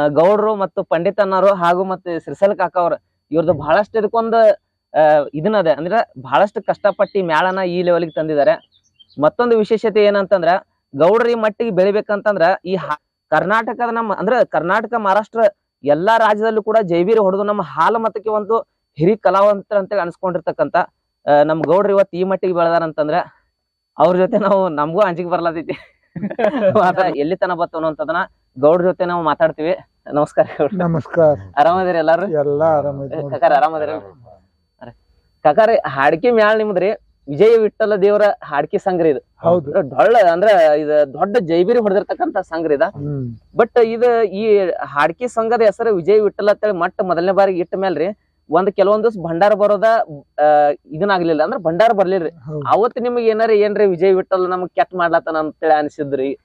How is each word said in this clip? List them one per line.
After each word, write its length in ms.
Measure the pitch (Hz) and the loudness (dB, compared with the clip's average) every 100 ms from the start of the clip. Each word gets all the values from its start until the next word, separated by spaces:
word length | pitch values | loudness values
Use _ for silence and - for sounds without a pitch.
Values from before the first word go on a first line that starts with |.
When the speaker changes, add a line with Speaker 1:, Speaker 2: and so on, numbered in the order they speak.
| 147 | 0
Speaker 1:
ಗೌಡ್ರು 460 | 139 175 208 208 | 2 2 2 0
ಮತ್ತು 300 | 208 190 - | -2 -4 -6
ಪಂಡಿತನವರು 720 | 180 165 180 202 190 185 190 | -4 -2 -2 -2 -2 2 2
ಹಾಗೂ 300 | 190 170 180 | 2 0 0
ಮತ್ತೆ 360 | 190 185 180 165 | -2 -6 -6 -8
ಸಿರಿಸಲ 340 | 156 143 196 | -8 -2 -2
ಕಾಕ 240 | 180 175 180 | 0 -2 -2
ಅವ್ರು 180 | 170 147 _ _ _ | -2 -2 _ _ _
ಇವ್ರದ್ದು 220 | 156 160 | -2 0
ಬಹಳಷ್ಟು 460 | 120 147 175 208 220 | -2 0 0 0 -2
ಇದಕ್ಕೊಂದು, 380 | 202 226 226 226 220 - _ _ _ 143 | -2 -2 0 4 4 2 _ _ _ 2
ಆ, 280 | 156 151 139 | 4 4 0
ಇದನ್ನದ, 320 | 156 175 220 160 | -4 -2 0 0
ಅಂದ್ರೆ 560 | 139 170 220 - - | -2 -2 -2 -4 -8
ಬಹಳಷ್ಟು 400 | 127 143 202 220 | -2 2 2 -2
ಕಷ್ಟಪಟ್ಟು 560 | - 170 208 185 190 202 | -6 -2 -2 0 -2 -2
ಈ 40 | |
ಮ್ಯಾಳನ 360 | 175 156 185 190 | 0 0 0 -2
ಈ 240 | 185 175 | -2 -2
ಲೆವೆಲ್ಗೆ 280 | 175 170 165 | 0 0 -2
ತಂದಿದ್ದಾರೆ. 760 | 165 156 147 139 165 _ _ _ _ _ - | -4 -2 0 2 0 _ _ _ _ _ -2
ಮತ್ತೊಂದು 360 | 151 - 240 226 | 0 2 0 0
ವಿಶೇಷತೆ 460 | 208 220 226 208 | 0 -2 0 2
ಏನಂತಂದ್ರ, 440 | 208 202 190 190 165 185 - _ _ 139 | 2 2 0 0 2 0 -4 _ _ 0
ಗೌಡ್ರು 340 | 165 226 233 | 2 4 2
ಈ 40 | |
ಮಟ್ಟಿಗೆ 360 | 233 214 202 233 | 0 -2 -2 -2
ಬೆಳಿಬೇಕಂತಂದ್ರ 720 | 175 196 208 - 208 214 196 165 190 | 0 2 0 -2 -4 -2 2 2 0
ಈ 100 | 175 | -4
ಹಾ-, 280 | 185 147 151 _ _ _ | -6 -6 -10 _ _ _
ಕರ್ನಾಟಕದ 580 | 156 165 220 233 233 240 | 0 0 -2 -2 -4 -4
ನಮ್ಮ, 220 | 226 226 | -4 -4
ಅಂದ್ರೆ 300 | 190 185 247 | -4 0 0
ಕರ್ನಾಟಕ, 500 | 196 160 170 208 220 | 0 -2 -2 -2 -2
ಮಹಾರಾಷ್ಟ್ರ 460 | 240 202 196 214 226 208 - _ _ | -4 0 0 -2 0 0 -2 _ _
ಎಲ್ಲಾ 320 | 135 147 196 226 | -2 0 2 2
ರಾಜ್ಯದಲ್ಲೂ 460 | 220 214 220 220 | 2 0 -2 -2
ಕೂಡ 140 | 208 220 | 0 0
ಜೈಬೀರಿ 360 | 190 170 180 226 | 0 0 0 2
ಹೊಡೆದು 240 | 196 196 | 2 0
ನಮ್ಮ 200 | 208 208 | -2 -4
ಹಾಲ 340 | 156 139 175 226 | -4 -2 0 0
ಮತಕ್ಕೆ 340 | 220 220 220 | -4 -6 -4
ಒಂದು 280 | 214 196 226 - _ _ - | -4 -2 -2 -4 _ _ -2
ಹಿರಿ 180 | 165 220 | 0 2
ಕಲಾವಂತರ 640 | 190 190 208 202 - 208 | 0 2 2 0 -2 -4
ಅಂತೇಳಿ 220 | 190 202 | -2 -4
ಅನ್ಸ್ಕೊಂಡಿರ್ತಕ್ಕಂಥ, 760 | 170 - 185 175 170 156 147 - - _ _ _ - | -4 -6 -6 -6 -6 -4 -2 -2 -4 _ _ _ 2
ಆ, 140 | 147 | 2
ನಮ್ 180 | 151 160 | 4 0
ಗೌಡ್ರು 300 | 143 180 202 | 0 2 2
ಇವತ್ತು 240 | 196 196 175 | 2 0 -2
ಈ 80 | |
ಮಟ್ಟಿಗೆ 280 | 185 185 190 | -4 -2 -2
ಬೆಳೆದಾರಂತಂದ್ರ 600 | 175 170 170 165 151 151 170 - _ _ _ _ _ _ - | 0 0 0 -2 -4 -4 -4 -6 _ _ _ _ _ _ 0
ಅವ್ರ 180 | 160 180 | 2 2
ಜೊತೆ 220 | 185 208 | 0 0
ನಾವು, 300 | 196 196 185 | 0 0 0
ನಮಗೂ 320 | 147 151 170 | -2 -2 0
ಅಂಜಿಕೆ 280 | 196 165 175 | 0 -2 -4
ಬರ್ಲಾತೈತಿ. 440 | 170 170 165 156 165 - _ _ | -4 -4 -6 -8 -12 -16 _ _
<laughs> 640 | 170 196 - 214 262 196 202 | -12 -10 -4 -4 0 0 2
ಮಾತ್ರ 380 | 180 180 185 139 | 2 0 -2 -2
ಎಲ್ಲಿ 200 | 147 180 | -4 -4
ತನ 180 | 185 | -4
ಬತ್ತು 240 | 170 170 165 | -4 -6 -4
ಅನ್ನೋಂಥದ್ದನ್ನ 380 | 160 156 151 170 190 _ _ 127 | -6 -4 -6 -6 -6 _ _ -2
ಗೌಡ್ರ 280 | 147 175 180 | 2 2 0
ಜೊತೆ 180 | 175 | -2
ನಾವು 180 | 180 175 | -4 -4
ಮಾತಾಡ್ತೀವಿ. 540 | 160 143 160 151 156 - - _ - | -2 0 -2 -2 -6 -6 -10 _ -6
ನಮಸ್ಕಾರ 340 | 143 143 - 151 - | -4 -2 0 -2 -2
ಗೌಡ್ರ. 180 | 147 185 | -4 -2
Speaker 2:
ನಮಸ್ಕಾರ. 600 | 175 160 - - 156 104 98 - | -4 -4 -4 2 2 2 -2 0
Speaker 1:
ಆರಾಮದಿರಿ 400 | 160 185 180 170 | 2 2 0 0
ಎಲ್ಲಾರು? 300 | 156 170 196 | 0 0 0
Speaker 2:
ಎಲ್ಲಾ 380 | 151 143 143 160 | -2 -2 0 0
ಆರಾಮದಿರಿ 560 | 151 143 139 139 156 | 0 -2 -6 -10 -10
ನೋಡ್ರಿ. 180 | 143 135 | -8 0
Speaker 1:
ಕಾಕಾರ 120 | 160 143 | 2 2
ಆರಾಮದಿರಿ? 360 | 151 160 147 127 98 127 117 - _ _ _ _ | 0 -2 -6 -8 -12 -20 -20 -20 _ _ _ _
ಅರೆ, 80 | 120 - _ _ _ _ | -20 -20 _ _ _ _
ಕಾಕಾರ, 280 | 156 147 214 220 151 | 0 4 4 2 -2
ಹಾಡ್ಕಿ 440 | 135 143 160 240 | 0 0 2 2
ಮ್ಯಾಳ 280 | 233 208 220 | 2 2 2
ನಿಮ್ದ್ರಿ 320 | 214 185 190 220 _ _ - | -2 -2 -2 -4 _ _ -6
ವಿಜಯ 280 | 143 214 233 | 2 4 4
ವಿಠ್ಠಲ 380 | 208 - 214 208 | 2 -2 -2 0
ದೇವರ 260 | 202 208 208 - | 2 2 2 -2
ಹಾಡ್ಕಿ 360 | 151 147 156 202 | -6 -6 -4 -4
ಸಂಘ 220 | 190 180 | -2 0
ರೀ 100 | 160 | 0
ಇದು. 100 | 127 - _ | 0 -6 _
Speaker 2:
ಹೌದು. 340 | 165 175 143 | 0 0 0
Speaker 1:
ಡೊಳ್ಳ 440 | 165 139 131 185 240 180 | -4 -2 2 4 4 4
ಅಂದ್ರ 160 | 170 214 190 156 151 | 4 4 4 4 2
ಇದು 360 | 147 151 143 | 2 0 0
ದೊಡ್ಡ 240 | 151 190 240 | -2 -2 -2
ಜೈಬೀರಿ 380 | 160 165 180 240 | 0 2 2 2
ಹೊಡೆದಿರ್ತಕ್ಕಂಥ 580 | 208 190 185 - 339 196 | 2 0 -2 -4 -4 -4
ಸಂಘ 280 | - 165 160 | -6 -4 -2
ರೀ 80 | |
ಇದ. 80 | 139 | 0
Speaker 2:
ಹ್ಮ್. 540 | 170 147 147 143 123 113 _ - | -2 -4 -8 -8 -8 -12 _ -2
Speaker 1:
But 280 | - 240 | 0 2
ಇದು 380 | 226 226 247 233 | 0 2 0 2
ಈ 480 | 214 190 220 202 185 - | 0 -2 2 2 0 -4
ಹಾಡ್ಕಿ 480 | 135 143 156 165 247 | -6 -2 -2 -2 -6
ಸಂಘದ 340 | 233 226 226 | -4 0 2
ಹೆಸರು 320 | 220 - 233 | 2 2 0
ವಿಜಯ 260 | 196 160 214 | 0 2 2
ವಿಠ್ಠಲ 300 | 202 - 202 | 2 0 -2
ಅಂತೇಳಿ 220 | 202 214 | 0 -2
ಮಟ್ಟ 280 | 185 175 - | -2 -4 -2
ಮೊದಲನೇ 300 | 190 160 180 | -4 -2 0
ಬಾರಿಗೆ 280 | 190 196 180 | 2 2 0
ಇಟ್ಟ 140 | 180 | -4
ಮೇಲ್ರಿ 320 | 185 190 151 175 214 _ _ - | -4 -4 -2 -4 -6 _ _ -2
ಒಂದ್ 200 | 156 196 | -2 0
ಕೆಲವೊಂದ್ 340 | 196 190 214 | 0 2 2
ದಿವ್ಸ 120 | 220 214 | 0 -4
ಭಂಡಾರ 360 | 165 165 202 | -6 0 2
ಬರೋದ, 300 | 208 208 202 185 226 - 147 - - | 2 2 2 2 0 -2 -10 -12 0
ಆ, 40 | 151 147 147 - - | 4 4 4 0 -8
ಇದನ್ನಾಗ್ಲಿಲ್ಲ, 580 | 156 202 190 170 151 | -4 0 0 0 0
ಅಂದ್ರ 140 | 160 247 | 0 -2
ಭಂಡಾರ 340 | 160 175 226 | -2 0 2
ಬರ್ಲಿಲ್ರಿ. 380 | 202 180 190 160 | 2 0 -2 -4
Speaker 2:
ಹೌದು. 360 | 165 123 156 127 | -10 -12 -8 0
Speaker 1:
ಅವತ್ 360 | 160 240 247 | 0 0 -2
ನಿಮ್ಗೆ 240 | 240 240 226 | -4 -2 0
ಏನಾರ 240 | 220 226 | 0 2
ಏನ್ರಿ 360 | 208 208 208 202 | 2 2 2 0
ವಿಜಯ್ 280 | 170 190 | 2 2
ವಿಠ್ಠಲ್ 360 | 185 185 190 185 | 2 0 -2 -2
ನಮಗ್ 200 | 185 175 | -4 -4
ಕೆಟ್ಟ 240 | - 170 180 | -2 -2 -2
ಮಾಡ್ಲತ್ತಾನ 400 | 170 165 165 160 | 0 0 -2 -4
ಅಂತೇಳಿ 420 | 156 - 160 151 | -6 -4 0 0
ಅನ್ಸಿದ್ರಿ? 540 | 147 - 143 135 139 135 | 0 -6 -6 -4 -4 -6